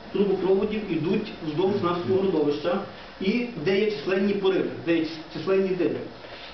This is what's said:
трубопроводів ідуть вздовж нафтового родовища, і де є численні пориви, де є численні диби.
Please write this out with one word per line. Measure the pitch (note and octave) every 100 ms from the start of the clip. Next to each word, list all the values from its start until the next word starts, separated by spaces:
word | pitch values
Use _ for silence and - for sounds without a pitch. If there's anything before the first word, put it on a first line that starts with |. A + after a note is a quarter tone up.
| -
трубопроводів | F#3 G3+ F#3 F3 G3 G#3+ G#3+ F#3
ідуть | D3+ E3 G#3+ - - D#3+
вздовж | D3+ F#3+ G3
нафтового | F3 F3 - F#3+
родовища, | G3 D#3+ C#3+ C#3+ F3 G3 - - - -
і | F#3+ B3 A#3+ E3
де | D#3+ G#3
є | G#3+
численні | - F3+ F#3+ G#3
пориви, | - F#3+ F3+ - - E3
де | E3
є | D#3 - -
численні | D#3 F#3 F#3+ F#3+
диби. | F3 D3+ B2 - - - - -